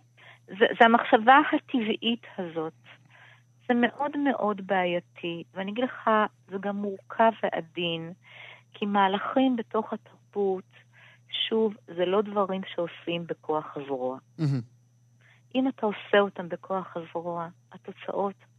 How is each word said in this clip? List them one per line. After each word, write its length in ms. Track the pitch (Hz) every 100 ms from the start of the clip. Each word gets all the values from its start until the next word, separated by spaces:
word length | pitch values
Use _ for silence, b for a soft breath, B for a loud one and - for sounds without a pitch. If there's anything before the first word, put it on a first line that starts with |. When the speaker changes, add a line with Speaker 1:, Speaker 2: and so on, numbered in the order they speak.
| _ _ b b -
Speaker 1:
זה, 180 | 190 220 -
זה 60 |
המחשבה 540 | 226 233 - 240 214 269 302
הטבעית 680 | 294 - 254 214 226 220 233 - -
הזאת. 340 | 170 160 160 - - - _ b b b b _ -
זה 60 |
מאוד 420 | 240 240 - 285 294
מאוד 500 | 285 240 208 196 190
בעייתי, 760 | 190 180 175 - - 175 170 -
ואני 160 | 180 190
אגיד 140 | 214
לך, 260 | 254 - - 220 208 _ -
זה 60 | 190
גם 160 | 202 202
מורכב 540 | 208 190 - - 226 226
ועדין, 680 | 190 - 165 - 175 165 165 180 b b b b b
כי 120 | - 208
מהלכים 680 | 202 190 196 - 262 262 240
בתוך 360 | - 214 214
התרבות, 720 | 208 - - _ 202 196 185 - - _ b b b _ - -
שוב, 260 | 220 220 208 - 170
זה 80 |
לא 180 | 180 196
דברים 400 | 208 202 185 190 190
שעושים 520 | - 170 - - 170 170
בכוח 500 | 156 - 156 156 151
הזרוע. 420 | 135 135 127 135 - -
Speaker 2:
מהמם. 220 | 151 135 110 _ _ _ _ _ _ _ _
Speaker 1:
אם 140 | 254 262
אתה 180 | - 214
עושה 340 | 196 - 208
אותם 280 | 202 - 175
בכוח 480 | 175 - 190 180 170
הזרוע, 520 | 160 170 170 170 170 - _
התוצאות 640 | 185 - - - - 196 196 _